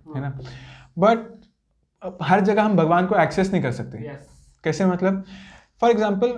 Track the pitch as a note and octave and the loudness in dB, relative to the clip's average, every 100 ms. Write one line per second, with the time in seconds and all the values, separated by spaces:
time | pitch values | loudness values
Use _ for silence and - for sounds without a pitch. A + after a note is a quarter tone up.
0 | D#3 C#3 C#3 - - - - - - - | -12 -10 -8 -10 -14 -18 -20 -20 -16 0
1 | G3+ A3+ - - _ _ _ _ _ _ | 2 2 -2 -18 _ _ _ _ _ _
2 | F#3 - C#3+ F#3+ G3 G#3 G#3+ F#3 D#3+ F3 | -14 -8 2 2 4 2 2 2 4 2
3 | F#3 G#3 D#3 - F#3+ F#3 C3 A2 G#2+ A2 | 2 2 2 0 0 0 -2 -6 -10 -12
4 | C#3+ - - - _ _ D#3+ D3+ F#3+ F3 | -14 -14 -20 -20 _ _ -6 0 0 2
5 | F#3 G3 F#3+ - - - _ _ A#3 A3+ | 0 -2 -6 -18 -20 -20 _ _ 2 2
6 | G#3+ G3 A#3+ | 0 0 -2